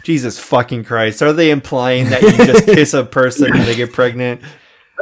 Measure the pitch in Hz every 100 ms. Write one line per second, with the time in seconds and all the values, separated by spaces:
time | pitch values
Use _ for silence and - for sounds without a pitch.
0 | - 160 123 - - 127 117 120 107 117
1 | 110 107 151 156 160 143 - 135 127 127
2 | 127 127 214 220 240 220 - 170 143 143
3 | 120 143 127 123 131 131 113 117 120 -
4 | 123 120 123 120 - - _ _ _ -